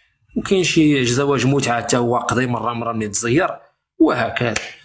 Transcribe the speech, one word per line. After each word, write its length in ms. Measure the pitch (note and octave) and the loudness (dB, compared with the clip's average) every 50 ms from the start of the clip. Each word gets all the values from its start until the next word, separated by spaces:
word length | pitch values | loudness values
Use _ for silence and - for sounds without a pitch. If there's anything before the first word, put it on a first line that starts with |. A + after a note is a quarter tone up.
| _ _ _ _ _ _ - | _ _ _ _ _ _ -8
وكاين 280 | - - - G3 F#3+ F3 | -6 -4 -2 0 0 0
شي 400 | - - E3 D#3 D3+ D3 C3+ B2+ | 2 2 4 4 4 4 2 2
زواج 420 | A#2+ A#2+ C3 C#3+ C#3+ C#3 B2+ A2+ | 0 0 0 0 0 0 2 2
متعه 360 | C3 C#3 C#3 B2 A#2+ A#2 A#2 | 2 2 2 2 0 -2 -2
حتى 140 | A2 A#2 - | 0 0 0
هو 200 | B2 A#2+ A#2 A#2+ | 0 2 0 0
قضي 300 | A#2+ - - A2+ A#2+ C3 | -2 0 -2 0 0 0
مره 260 | B2 B2 A2+ G#2+ A#2 | -2 -2 -4 -4 -4
مره 200 | A#2+ A#2 A#2 A#2 | -6 -6 -6 -6
ملي 160 | A2+ A2 G#2+ G#2 | -4 -4 -4 -4
تزير 400 | G2 - A#2 A#2 B2 E3 F#3 E3 - - - _ _ _ _ _ _ - | -4 -2 0 2 2 2 2 0 -4 -8 -16 _ _ _ _ _ _ 2
وهكذا. 560 | D#4+ D#4 - B2 A2+ G#2+ - - B2 A#2 G#2+ - - - - - | 2 2 2 0 -2 -2 -2 -2 -2 -2 -2 -4 -6 -10 -18 -20